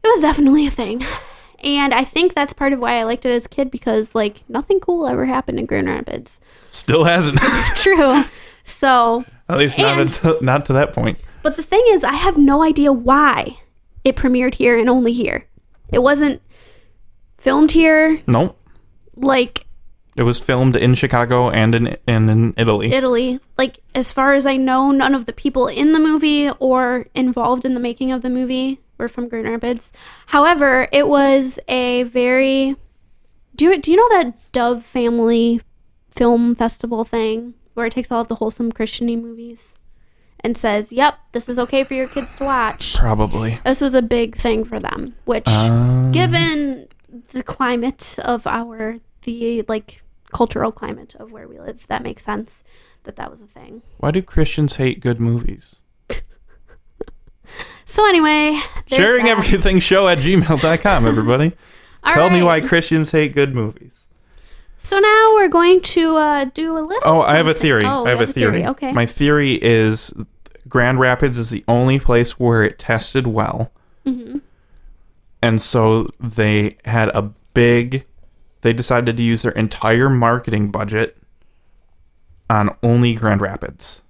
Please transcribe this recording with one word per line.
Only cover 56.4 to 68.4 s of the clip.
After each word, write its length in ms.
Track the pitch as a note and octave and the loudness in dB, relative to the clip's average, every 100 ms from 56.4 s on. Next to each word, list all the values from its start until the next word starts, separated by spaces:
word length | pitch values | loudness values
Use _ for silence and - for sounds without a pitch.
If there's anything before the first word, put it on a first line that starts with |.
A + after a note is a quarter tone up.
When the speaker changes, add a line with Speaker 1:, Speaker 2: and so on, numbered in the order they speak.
| - - - - _ _ - - - _ - - - - - | -20 -20 -20 -20 _ _ -16 -16 -20 _ -20 -18 -18 -18 -6
Speaker 1:
So 200 | - G#4+ | 2 4
anyway, 440 | F4 D#4 D4+ D4+ | 4 4 2 0
there's 120 | D4+ - - - | -2 -6 -12 -2
that. 60 | C4 | 2
Speaker 2:
Sharing 320 | G3+ B3 A#3 | 4 4 2
everything 520 | G#3+ - G3 G3 F#3 | 2 2 2 4 2
show 280 | - F#3+ F#3+ | 2 2 4
at 100 | E3+ | 2
gmail 420 | D3+ F#3 D#3+ D3+ | 2 2 2 0
dot 200 | D#3 E3 | 0 0
com, 240 | G3+ E3+ A2+ | 2 2 2
everybody. 480 | A2 A2 C3 D#3 - _ - | 2 2 2 0 -2 _ -20
Speaker 1:
<laughs> 240 | _ - | _ -6
All 100 | - | 0
Speaker 2:
Tell 160 | D#4 F3+ | 2 4
me 100 | F3+ | 4
Speaker 1:
right. 200 | F3 D#3+ | 4 2
Speaker 2:
why 40 | - | 2
Christians 440 | E3 D#3+ D#3+ D3+ | 0 2 -2 2
hate 220 | D#3+ D3+ C#3+ | 0 0 0
good 180 | C#3 | 0
movies. 540 | C3 G#2+ - - _ _ _ _ - - - - - | -2 -6 -8 -20 _ _ _ _ -20 -20 -20 -20 -18
Speaker 1:
So 220 | - G4 | -4 2
now 340 | G#4+ G#4+ A4 A4 | 4 6 6 4
we're 120 | F#4 | 4
going 320 | E4+ F4 F#4 | 4 6 4
to, 340 | - F4 E4 D#4+ | 2 0 2 2
uh, 300 | D4+ C#4+ C4+ | 2 0 -4
do 320 | - D#4+ D#4+ | -6 -6 -6
a 40 | |
little 200 | D#4 G#4 | -6 -2
Speaker 2:
Oh, 180 | - D#3+ | 2 4
I 140 | B2 D3+ | 4 2
have 120 | D#3+ | 2
a 40 | |
Speaker 1:
something. 100 | D#3 | 0
Speaker 2:
theory. 240 | D#3 A#2+ G#2 | 2 2 0
Speaker 1:
Oh, 200 | C#4 A#3 | 0 -2
Speaker 2:
I 40 | |
have 100 | A#2+ | 0
Speaker 1:
you 40 | |
Speaker 2:
a 40 | A2+ | -2
Speaker 1:
have 20 | |
a 40 | |
theory. 180 | C4+ | 0